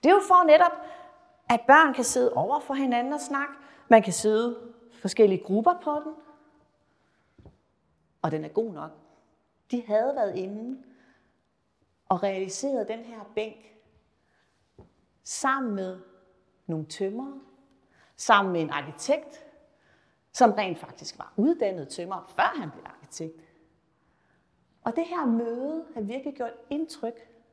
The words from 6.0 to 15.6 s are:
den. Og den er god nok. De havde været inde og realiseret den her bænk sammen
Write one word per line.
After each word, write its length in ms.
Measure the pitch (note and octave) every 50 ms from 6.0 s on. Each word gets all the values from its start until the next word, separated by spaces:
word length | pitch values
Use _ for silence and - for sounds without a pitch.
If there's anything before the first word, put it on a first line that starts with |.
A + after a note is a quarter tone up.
| D4+
den. 80 | D#4 D#4 - - - - _ _ _ _ _ _ _ _ _ _ _ _ _ _ _ _ _ _ _ _ _ - - _ _ _ _ _ _ _ _ _ _ _ _ _ _
Og 80 | - E3
den 140 | D3+ D#3 D#3
er 40 | D#3
god 240 | D#3 G#3 A3+ A3+
nok. 180 | F3+ D3 D3+ D#3+ D#3 - _ _ _ _ _ _ _ _ _ _ _ _ _ _
De 160 | - A#3+ A#3
havde 300 | G#3+ G#3 G#3+ A3+ C4 C#4+
været 200 | C#4 A3 G3 -
inde 460 | F#3+ F#3 F#3+ G#3 G#3+ A3+ B3 C4 C4 - - - _ _ _ _ _ _ _ _ _ _ _ _ _ _ _ _ _ _ _ _ _ _ _
og 140 | F#3+ F3
realiseret 680 | F#3+ G3 F#3+ F#3+ F#3+ F#3 F#3+ - - C#4 C#4 A#3+ G#3 G#3
den 100 | A3 A3+
her 220 | A#3 A#3 A#3 A3 G3+ G3 -
bænk 220 | G#3+ G#3+ A3 G#3+ - - - _ _ _ _ _ _ _ _ _ _ _ _ _ _ _ _ _ _ _ _ _ - - _ _ _ _ _ _ _ _
sammen 500 | - - - - C4+ C4+ C#4